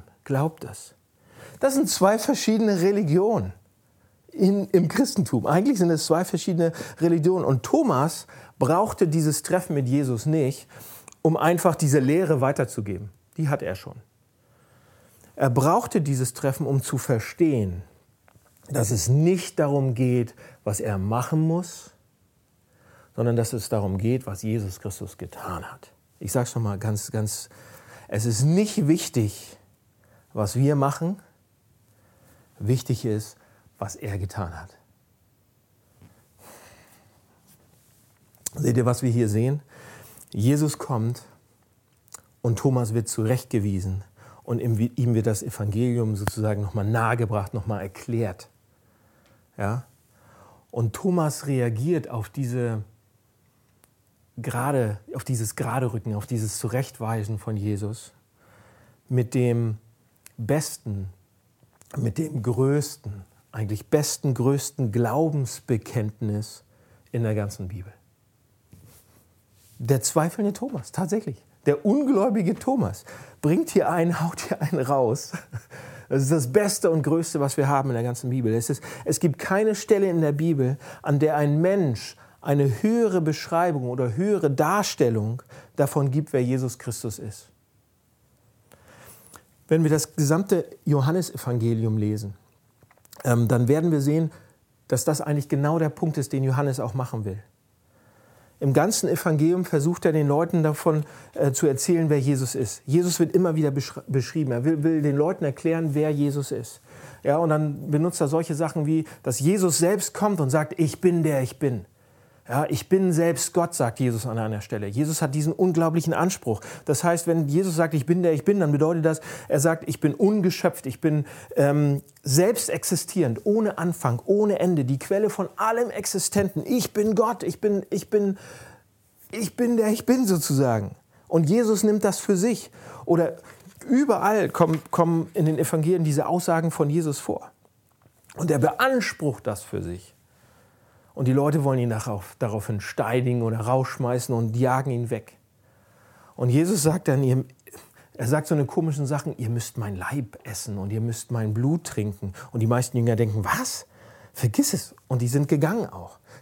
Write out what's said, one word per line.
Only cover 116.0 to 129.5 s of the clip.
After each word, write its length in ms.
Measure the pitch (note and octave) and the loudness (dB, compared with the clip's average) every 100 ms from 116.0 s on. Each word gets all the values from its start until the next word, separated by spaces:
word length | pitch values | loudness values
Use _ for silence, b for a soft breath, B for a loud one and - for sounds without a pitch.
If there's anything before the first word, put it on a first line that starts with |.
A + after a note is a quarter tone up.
| D#3 | 0
Anspruch. 480 | G#2 F3 - - G#2+ B B - | 2 0 0 -4 -4 B B -2
Das 180 | C#3+ | 0
heißt, 240 | F3 E3+ E3+ | 2 0 2
wenn 220 | E3 C#3+ | 0 2
Jesus 260 | D#3 F#3+ D#3+ | 2 0 0
sagt, 180 | E3 | 0
"Ich 120 | D3+ B2+ | 0 -2
bin 180 | F3 | 0
der 80 | F3 | 2
ich 120 | D3+ - | 2 2
bin", 160 | G3+ | 2
dann 100 | D#3 | 2
bedeutet 320 | C#3+ D#3 E3+ | 4 2 2
das, 160 | D#3 D#3 B B B | 2 0 B B B
er 100 | D3 | 2
sagt, 280 | D#3 E3 - | 2 0 -4
"Ich 100 | C3+ | -2
bin 140 | D3+ | -2
ungeschöpft, 720 | - G3+ G#3+ F#3 - - - C3 | 2 2 4 0 0 -2 -2 -8
ich 160 | - | -2
bin, 240 | D#3+ D3+ C#3+ B B - | 0 0 -2 B B 2
ähm, 440 | C#3+ D3 D3 C#3+ - _ | 4 4 4 2 -4 _
selbst 460 | C#3 C#3 F#3 A#3+ - | 0 4 4 2 -4
existierend, 760 | D#3 - F3+ - F#3 C#3 A2+ G#3+ | -6 -2 -4 -2 0 0 0 0
ohne 320 | G#3+ G#3+ - | 2 0 0
Anfang, 440 | F3 E3+ B2+ A#2 - | -4 -2 -2 -2 2
ohne 340 | G3+ G#3+ G3 | 2 4 2
Ende, 260 | F3+ E3 B2+ | 2 2 0
die 120 | C3+ | -2
Quelle 320 | - G3+ G#3+ | 0 0 0
von 200 | - F#3 - | -2 -6 -2
allem 320 | G#3+ A#3 A#3+ | -2 0 -2
Existenten. 760 | - G3 F#3+ - G3+ G3 D#3 - | -4 -6 -4 -2 0 0 -2 -2
Ich 280 | B3 - | 0 0
bin 220 | G#3 G#3 G3+ | 0 2 2
Gott, 280 | A3+ A#3 | 2 0
ich 160 | D#3+ E3 | -6 -2
bin, 260 | G#3+ G3 - | 0 0 -2
ich 200 | G3 - | -6 0
bin, 280 | G#3+ G3+ G3 B B B B B _ _ _ - | 0 2 -2 B B B B B _ _ _ -14
ich 260 | A3+ G3+ | -8 -6